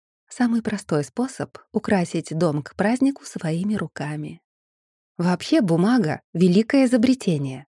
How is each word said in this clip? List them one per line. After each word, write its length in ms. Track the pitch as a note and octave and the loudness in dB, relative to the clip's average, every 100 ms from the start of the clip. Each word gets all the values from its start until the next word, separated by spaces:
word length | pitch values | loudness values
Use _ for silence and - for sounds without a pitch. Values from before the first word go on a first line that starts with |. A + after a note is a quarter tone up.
| _ _ _ | _ _ _
самый 360 | - A#3+ A#3 | -2 0 0
простой 400 | G#3+ G3+ - D3+ | -2 -6 -2 -2
способ 560 | C#3 - C4 - C#3 - _ | -2 -6 -6 -6 -12 -12 _
украсить 640 | G#3+ - G3 E3+ E3+ - D#3+ | -4 0 0 0 -4 -4 -2
дом 280 | E3+ D3 | 0 0
к 120 | - - | -6 -2
празднику 480 | G3+ B3 C4+ C#4 - | 0 2 0 -2 -12
своими 500 | - D#3+ E3 G3+ G#3 | -8 -4 -4 -2 -4
руками. 680 | D#3+ - D3 D3+ D3+ E3 _ _ _ _ _ _ _ - | -6 -8 -8 -8 -10 -14 _ _ _ _ _ _ _ -4
Вообще 420 | F3 F3 - D#4 | -2 0 0 2
бумага — 600 | F#3+ E3 G3 B3+ D#3 - _ | 2 2 4 2 0 -4 _
великое 520 | E3 F3+ F#3 A3+ C#4 B3+ | 2 4 4 4 2 4
изобретение. 840 | B3 C4 B3+ - D3+ C3+ C3 - | 4 2 2 0 -2 -4 -10 -16